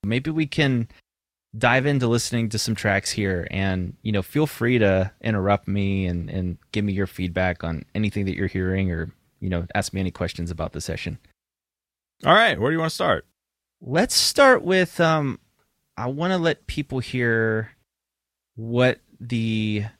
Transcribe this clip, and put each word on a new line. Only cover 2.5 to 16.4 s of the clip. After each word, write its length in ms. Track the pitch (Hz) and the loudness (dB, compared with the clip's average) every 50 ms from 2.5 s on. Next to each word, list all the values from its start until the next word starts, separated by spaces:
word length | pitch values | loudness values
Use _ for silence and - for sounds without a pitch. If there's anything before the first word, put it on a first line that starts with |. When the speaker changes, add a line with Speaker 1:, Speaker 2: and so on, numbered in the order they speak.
| 107 | -2
Speaker 1:
some 160 | 107 - - 110 | -4 -2 -2 -4
tracks 380 | - - 107 98 98 - - | 0 0 2 2 2 0 -2
here, 360 | - - 104 98 92 87 82 - | -4 -2 0 0 0 -2 -4 -4
and, 440 | - 98 95 98 95 92 90 90 - _ | -4 -2 0 0 0 -2 -4 -6 -8 _
you 100 | _ 107 | _ -2
know, 120 | 107 101 95 | -2 -2 -2
feel 240 | - - 147 156 | 0 0 0 0
free 320 | 147 - - 117 120 123 120 | 0 -2 -2 0 2 4 4
to 320 | 107 98 95 95 92 92 - _ | 4 4 4 2 0 -2 -6 _
interrupt 460 | - 113 110 101 92 98 101 101 _ | -4 -2 -2 0 2 2 0 0 _
me 400 | - 98 101 98 98 98 98 95 | -2 -2 0 0 0 0 0 -2
and, 240 | 90 87 87 85 - | -2 -2 -4 -6 -6
and 260 | 95 95 90 90 85 - _ _ | -6 -4 -4 -4 -6 -8 _ _
give 120 | - 107 104 | -4 -2 -2
me 100 | 104 98 | 0 0
your 120 | 95 98 | -2 -2
feedback 560 | 92 - - 90 90 85 92 92 92 87 - - | -4 -4 -6 -6 -4 -2 0 -2 -2 -2 -4 -4
on 220 | 85 82 78 - _ _ | -6 -6 -6 -8 _ _
anything 320 | 101 107 104 - 104 98 | -2 -2 -2 -2 -2 -4
that 100 | 95 90 | -4 -2
you're 120 | - 98 | -2 -4
hearing, 420 | 90 - 95 92 92 95 95 95 92 | -2 -2 -2 -2 0 0 0 0 0
or, 200 | 85 82 80 - - _ _ _ _ _ | -2 -4 -6 -8 -10 _ _ _ _ _
you 100 | - 95 | -6 -4
know, 180 | 92 85 85 87 - | -4 -4 -4 -4 -4
ask 180 | - 98 - - | -4 -4 -2 -4
me 60 | 95 | -4
any 80 | 95 92 | -4 -4
questions 380 | - - 90 85 - - 85 85 | -4 -4 -6 -6 -4 -6 -6 -6
about 240 | 87 78 82 - - | -6 -6 -6 -8 -6
the 80 | 76 | -10
session. 380 | - - - - - - - - _ _ _ _ _ _ _ _ _ _ _ _ _ _ _ _ _ _ _ _ - | -8 -8 -8 -6 -6 -8 -10 -10 _ _ _ _ _ _ _ _ _ _ _ _ _ _ _ _ _ _ _ _ 4
Speaker 2:
All 80 | 135 170 | 4 6
right, 260 | 208 226 220 139 - | 6 6 4 2 0
where 120 | 107 135 | 0 0
do 20 | 160 | 0
you 60 | 165 | 0
wanna 100 | 160 160 | -2 -4
start? 380 | - - - 165 107 71 - _ _ _ _ _ _ _ _ _ _ _ | -2 -2 0 2 2 0 -2 _ _ _ _ _ _ _ _ _ _ _
Speaker 1:
Let's 360 | - 120 131 160 220 - - | -10 -2 0 0 2 2 2
start 480 | - - - - - 285 262 254 - - | 0 0 2 4 6 6 6 6 6 4
with, 360 | 175 190 185 180 - - - | 2 2 2 2 0 2 2
um, 400 | 170 160 160 156 147 135 113 - _ _ _ _ _ _ _ _ _ _ _ | 4 4 4 2 0 -2 -4 -6 _ _ _ _ _ _ _ _ _ _ _
I 120 | - 110 | -8 -6
wanna 320 | 123 139 143 170 185 190 | -6 -4 -2 -2 0 0
let 260 | 180 | 2